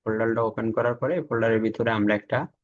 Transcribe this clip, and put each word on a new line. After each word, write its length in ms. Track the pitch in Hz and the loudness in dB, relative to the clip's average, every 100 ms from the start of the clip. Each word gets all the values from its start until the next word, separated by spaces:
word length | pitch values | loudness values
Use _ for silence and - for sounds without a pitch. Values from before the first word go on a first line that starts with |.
ফোল্ডারটা 400 | - 110 113 113 113 | -2 0 0 2 0
ওপেন 180 | 110 113 113 | -2 -2 0
করার 200 | 120 120 | 0 0
পরে 140 | 131 175 - | -2 -2 -2
ফোল্ডারের 340 | 117 113 110 110 | 0 2 2 0
ভিতরে 240 | 110 117 110 | 0 -2 2
আমরা 140 | 104 104 | 2 0
একটা 200 | - 120 170 _ | 0 -4 -4 _